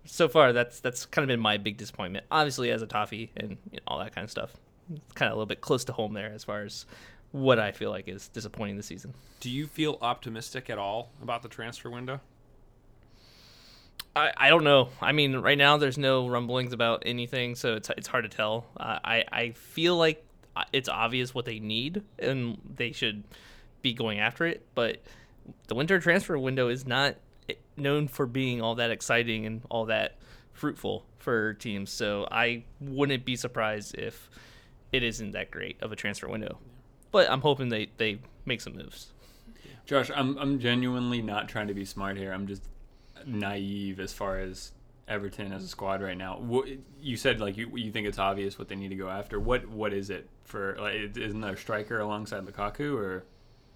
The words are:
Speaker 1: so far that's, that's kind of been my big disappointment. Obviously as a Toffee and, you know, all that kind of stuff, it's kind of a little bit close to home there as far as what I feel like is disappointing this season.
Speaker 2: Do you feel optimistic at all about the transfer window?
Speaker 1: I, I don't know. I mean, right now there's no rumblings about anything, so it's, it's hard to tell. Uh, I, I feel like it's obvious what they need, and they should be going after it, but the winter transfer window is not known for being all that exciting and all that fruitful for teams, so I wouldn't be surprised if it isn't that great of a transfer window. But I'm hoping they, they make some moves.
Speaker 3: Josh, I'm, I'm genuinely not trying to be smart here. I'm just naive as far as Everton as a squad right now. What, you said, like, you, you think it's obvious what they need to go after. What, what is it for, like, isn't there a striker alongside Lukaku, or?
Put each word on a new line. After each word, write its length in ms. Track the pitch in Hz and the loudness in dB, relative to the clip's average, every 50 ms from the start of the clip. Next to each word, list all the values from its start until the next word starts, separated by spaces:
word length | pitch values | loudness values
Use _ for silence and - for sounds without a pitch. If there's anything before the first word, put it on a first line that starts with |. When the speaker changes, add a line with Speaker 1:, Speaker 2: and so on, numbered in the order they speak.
| - | -20
Speaker 1:
so 220 | - - - 170 156 | -14 4 4 4 8
far 240 | - 160 143 127 | 10 10 10 10
that's, 300 | 120 120 120 120 - - | 10 6 4 2 -2 -4
that's 240 | - 127 120 - - | -4 -4 -4 -4 -8
kind 180 | - - 156 147 | -2 0 2 2
of 40 | 131 | 4
been 120 | 127 117 | 2 4
my 180 | 113 107 104 101 | 4 4 4 4
big 200 | 101 110 101 - | 2 -2 -4 -4
disappointment. 480 | 104 98 - - 101 87 95 98 - - | -10 -12 -8 -8 -8 -6 -6 -8 -4 2
Obviously 400 | - 156 151 147 127 - 123 120 | 4 4 4 4 2 0 0 0
as 120 | 117 113 | 0 0
a 40 | 113 | -2
Toffee 460 | 104 - 110 104 - 110 104 113 110 - - | -2 0 -2 -2 -2 -4 -8 -10 -10 -8 -10
and, 140 | 107 107 98 - - - | -8 -8 -8 -10 -12 -14
you 60 | - - | -14 -12
know, 60 | - - | -8 -6
all 120 | 64 71 | -6 -6
that 140 | 95 110 - | -6 -8 -8
kind 120 | - 92 | -10 -10
of 40 | - | -8
stuff, 260 | - - 104 - - - _ _ _ _ _ - 165 | -6 -8 -8 -8 -10 -20 _ _ _ _ _ -14 -14
it's 200 | 151 - - - | -14 -14 -16 -4
kind 160 | - 143 110 | 0 0 0
of 40 | 110 | 0
a 40 | 110 | -2
little 100 | 110 101 | -2 -4
bit 140 | 104 - | -4 -6
close 240 | - - 147 123 - | 0 0 2 2 2
to 80 | - 120 | -4 -4
home 200 | - 110 104 104 | -4 -4 -4 -4
there 180 | 101 98 107 107 | -6 -8 -8 -10
as 80 | 107 - | -12 -8
far 180 | - 104 104 | -8 -6 -6
as 240 | 104 104 - - - - - - - - - - - - | -6 -8 -10 -14 -14 -16 -20 -20 -20 -20 -20 -20 -20 -10
what 260 | - 139 135 131 123 113 | -6 2 6 6 6 6
I 140 | 107 101 | 6 0
feel 180 | 98 - 110 104 | -2 -4 -4 -4
like 180 | 101 95 98 - | -4 -6 -8 -10
is 200 | 95 101 - - | -12 -12 -12 -12
disappointing 480 | - 117 113 101 - - 110 101 101 | -12 -10 -10 -10 -8 -6 -6 -6 -6
this 100 | 101 104 | -8 -10
season. 300 | - - - - - - - - - - - | -10 -12 -12 -14 -14 -16 -16 -20 -20 -20 -12
Speaker 2:
Do 100 | - 123 | -10 -6
you 160 | 123 139 156 | -6 -6 -6
feel 320 | 147 - - 156 151 127 - | -6 -2 0 0 0 0 0
optimistic 680 | 117 120 123 - - 127 113 110 113 - - 131 - - | -2 -2 -2 -2 -6 -10 -8 -8 -10 -8 -10 -10 -8 -6
at 80 | 117 104 | -6 -4
all 320 | 101 98 104 113 117 117 - - 117 | -2 -2 -2 -4 -4 -8 -14 -12 -6
about 180 | 117 117 117 | -4 -4 -4
the 80 | 120 113 | -4 -10
transfer 400 | - - 113 117 120 - - 123 | -12 -10 -10 -10 -10 -10 -12 -10
window? 300 | 120 120 123 127 135 135 - - _ _ - - - - - - - - _ - - - - - - - - - - - - - - - - - - - - - - - - - - | -10 -8 -6 -6 -6 -8 -8 -16 _ _ -20 -20 -20 -20 -20 -20 -20 -20 _ -20 -20 -20 -20 -20 -20 -20 -20 -20 -20 -20 -20 -20 -20 -20 -20 -20 -20 -20 -20 -20 -16 -16 -16 -4 0
Speaker 1:
I, 180 | 147 147 147 - - | 2 2 2 4 6
I 120 | 135 139 | 8 10
don't 160 | 156 170 156 | 10 10 10
know. 240 | 147 143 135 123 127 - - | 10 10 10 8 6 0 -2
I 120 | - 104 143 | 0 2 4
mean, 240 | 151 147 139 131 127 | 4 4 4 2 2
right 200 | 87 110 143 143 | 4 4 8 8
now 200 | 139 143 147 151 | 10 8 10 8
there's 200 | 147 135 127 147 | 6 2 2 2
no 300 | 143 135 131 131 127 123 | 4 4 4 4 4 2
rumblings 460 | 123 123 123 117 123 127 127 123 123 | 0 0 0 0 0 0 0 -2 0
about 300 | 113 117 117 113 - - | 2 2 2 2 2 0
anything, 500 | - 120 123 120 120 - 131 123 120 120 | -2 -2 -2 -4 -4 -2 -2 -2 -2 -4
so 200 | - - 127 113 | -2 -2 -2 -2
it's, 140 | 107 - - - - | -2 -2 -4 -6 -6
it's 100 | 131 - | -4 -2
hard 220 | - 127 113 104 | 0 0 0 -2
to 0 | |
tell. 380 | - - 107 107 110 117 117 - - - | -2 -2 0 0 0 -2 -4 -10 -14 -10
Uh, 220 | - 113 110 - - | -6 -4 -4 -4 -2
I, 200 | - 117 117 - - | 0 2 2 2 0
I 200 | - 117 117 117 | -2 -2 -2 -2
feel 440 | 113 - - - - 160 160 170 180 | -6 -12 -18 -10 -4 2 2 4 6
like 280 | 170 165 160 156 156 - - - - - - - - - - | 6 6 4 4 2 -8 -20 -20 -20 -20 -10 -6 -6 -4 0
it's 180 | - 135 127 - | 0 -2 0 0
obvious 440 | 65 98 117 117 123 127 123 123 131 | 0 0 0 2 2 0 -2 -2 -4
what 120 | 131 120 | -6 -6
they 140 | 127 113 107 | -6 -8 -8
need, 440 | 107 107 107 113 123 147 180 208 208 - - - | -6 -4 -2 -2 -2 -2 -4 -6 -8 -8 -10 -2
and 400 | - 127 135 131 123 117 113 - - - 135 | -2 0 0 0 -2 -4 -4 -8 -10 -14 -6
they 160 | - 120 117 | -6 -6 -6
should 320 | 147 - 139 113 104 104 101 - - - - - - - - - - - - | -2 -2 -2 -2 -2 -4 -10 -14 -18 -20 -20 -20 -20 -20 -20 -20 -20 -2 -2
be 100 | 131 113 | -2 0
going 260 | 120 120 110 104 101 | 0 -2 -2 0 2
after 280 | 107 117 - - 185 - | 2 0 2 2 0 0
it, 180 | - - - - - | 0 -4 -10 -6 0
but 240 | 127 120 110 - - - - - - - - - - - - - - - - | 0 0 0 0 -4 -10 -20 -20 -20 -20 -20 -20 -20 -20 -20 -20 -20 -8 -4
the 80 | 113 | -2
winter 240 | 117 147 160 196 185 | -2 2 4 4 4
transfer 400 | 160 175 170 196 196 - 180 139 | 6 6 4 4 4 2 -2 0
window 300 | 131 131 131 135 127 120 | 0 0 2 2 2 2
is 180 | 123 131 131 131 | 2 0 -2 0
not 300 | 120 131 139 139 - - - - - - - - - - - _ - - | 2 2 2 2 0 -2 -12 -20 -20 -20 -8 -8 -8 -8 -8 _ -10 -2
known 300 | 143 139 143 147 151 143 | 0 2 2 2 2 0
for 180 | - - 143 | 0 -2 -2
being 360 | 127 120 131 131 127 123 120 | 0 0 0 0 0 0 0
all 120 | 113 117 113 | 0 0 2
that 140 | 120 120 117 | 2 2 0
exciting 560 | 113 107 - - 120 117 120 117 113 110 107 | 0 -2 0 2 2 4 4 2 0 -2 -2
and 160 | 110 110 113 - - | -4 -6 -8 -6 -2
all 160 | 117 117 110 | -2 0 0
that 300 | 110 110 110 104 - - - - - - - - - - | 2 2 0 0 -2 -4 -10 -20 -20 -20 -20 -20 -20 -12
fruitful 520 | - - 147 - - - 101 98 98 - - - - | -4 -4 -4 -4 -2 -4 -4 -4 -4 -8 -14 -20 -8
for 340 | - 139 123 113 107 110 104 | -2 2 2 2 2 0 -2
teams, 360 | - - 120 101 101 98 98 | -4 -6 -6 -4 -4 -4 -6
so 360 | - - 113 104 104 101 101 - | -4 -4 -2 -2 -2 -2 -4 -2
I 320 | - 113 120 120 120 117 120 - - - | 2 2 2 2 2 -2 -8 -14 -16 -14
wouldn't 460 | 143 139 135 135 143 139 139 127 131 | -10 -6 0 2 2 2 2 0 0
be 100 | 131 123 | -4 -4
surprised 600 | 120 - 120 - - 110 107 107 107 101 - - | -4 -4 -4 -2 0 0 0 0 -4 -6 -8 -8
if 340 | - - 104 - - - - - - - - - - - - - - - - | -8 -8 -8 -8 -12 -20 -20 -20 -20 -20 -20 -20 -20 -20 -20 -20 -20 -6 0
it 120 | - 131 120 | 0 2 2
isn't 280 | 117 107 117 110 101 | 2 -2 -4 -6 -6
that 200 | 98 98 98 - | -6 -6 -8 -6
great 300 | - - 98 92 - - | -8 -8 -8 -8 -8 -8
of 100 | - 113 | -8 -8
a 40 | 107 | -8
transfer 320 | - - 104 101 - - - | -4 -4 -4 -4 -4 -6 -6
window. 300 | - 110 104 - - - - - - - - - - - - - | -6 -6 -6 -8 -10 -12 -16 -20 -20 -20 -20 -20 -20 -20 -14 4
But 180 | - 208 180 - | 6 6 8 8
I'm 120 | 127 135 | 6 4
hoping 280 | 139 151 139 127 135 123 | 4 4 4 4 2 0
they, 200 | 117 107 107 - - - | 0 0 -2 -4 -2 0
they 220 | 113 110 101 - - - - - - | 0 0 0 -2 -8 -16 -20 -14 -6
make 160 | - 123 104 | -4 -4 -4
some 140 | - - - | -4 -10 -12
moves. 360 | - - - - - - - - - - - - - - - - - - - - - - | -12 -14 -14 -14 -18 -18 -18 -20 -20 -20 -20 -20 -20 -20 -20 -20 -20 -20 -20 -20 -20 -6
Speaker 3:
Josh, 240 | - 143 135 123 127 143 | 2 2 2 4 4 2
I'm, 220 | 147 131 131 139 135 | 2 2 2 2 0
I'm 220 | 143 139 143 135 | 0 0 2 2
genuinely 640 | 120 120 120 123 123 123 123 123 123 120 123 120 | 4 4 4 4 2 2 0 0 0 0 0 -2
not 280 | 113 107 101 104 101 - | -2 0 -2 -2 -2 -2
trying 180 | - 110 104 101 | -4 -4 -4 -2
to 60 | 101 | -4
be 120 | 98 98 | -6 -6
smart 320 | 95 - 101 98 98 98 98 | -8 -6 -4 -4 -2 -2 -4
here. 140 | 95 95 | -4 -4
I'm 160 | 95 95 98 98 | -4 -4 -4 -6
just 160 | 98 95 - - - - - - - - - - - - - | -6 -8 -8 -12 -14 -14 -18 -20 -20 -20 -20 -20 -20 -16 -10
naive 760 | 139 120 104 101 98 101 101 98 98 101 101 101 98 95 92 | -6 -4 -2 -2 -2 -2 -4 -4 -4 -4 -4 -4 -6 -4 -6
as 140 | 92 95 - | -8 -8 -6
far 260 | - 104 98 95 95 | -6 -4 -2 -2 -2
as 320 | 95 92 92 - - - - - - - - - - - | -4 -4 -8 -10 -14 -16 -18 -20 -20 -20 -20 -20 -8 -6
Everton 440 | 110 101 101 98 - - 104 98 | -6 -4 -4 -6 -6 -8 -8 -8
as 120 | 95 95 95 | -6 -8 -8
a 40 | 90 | -10
squad 340 | - - 101 98 98 95 | -10 -6 -4 -2 -2 -2
right 160 | 98 95 92 90 | -2 -6 -6 -6
now. 200 | 92 92 95 - | -8 -8 -8 -8
What, 280 | 117 120 120 131 135 - 139 135 - - - - | -6 0 0 0 0 -2 -8 -14 -16 -20 -20 -12
you 160 | 156 139 120 110 | -8 -6 -6 2
said, 240 | - 139 120 110 | 2 2 2 2
like, 160 | 107 101 98 104 | 0 -4 -4 -4
you, 120 | 117 117 - | -8 -8 -6
you 160 | 123 113 110 | -6 -6 -4
think 160 | 98 113 104 104 | -4 -4 -4 -4
it's 120 | 98 101 | -2 0
obvious 380 | 98 98 101 101 98 98 98 - | 0 0 0 0 -2 -4 -6 -8
what 100 | 101 - | -10 -10
they 60 | 98 | -8
need 140 | 98 98 95 | -8 -8 -8
to 60 | 98 | -8
go 140 | 95 95 92 | -6 -6 -6
after. 300 | 92 101 101 - - 104 | -6 -6 -8 -6 -4 -2
What, 280 | - 117 123 123 101 107 | 0 2 0 0 0 -4
what 260 | 110 107 107 104 101 | -6 -2 -2 0 0
is 160 | 98 98 98 | -2 -4 -4
it 200 | 95 87 - - - - - | -8 -8 -8 -14 -20 -20 -20
for, 320 | - - 107 98 98 95 - | -12 -8 -6 -4 -4 -4 -4
like, 380 | 104 104 101 107 104 104 104 117 | -4 -2 -2 -2 -4 -4 -6 -6
isn't 240 | 110 107 104 107 | -4 -4 -4 -4
there 120 | 110 101 95 | -4 -4 -6
a 40 | - | -6
striker 420 | - - 110 104 104 - 117 110 | -4 -4 -4 -4 -2 -4 -2 -2
alongside 460 | 104 104 107 104 107 104 107 98 95 | -2 -2 -2 -4 -6 -6 -8 -8 -8
Lukaku, 500 | 95 101 - 104 104 - - 147 147 139 | -10 -8 -6 -6 -6 -4 -4 -4 -2 -2
or? 300 | 117 104 95 92 92 - - - - - - - - - - - | -2 -2 -2 -4 -6 -8 -12 -20 -20 -20 -20 -20 -20 -20 -20 -20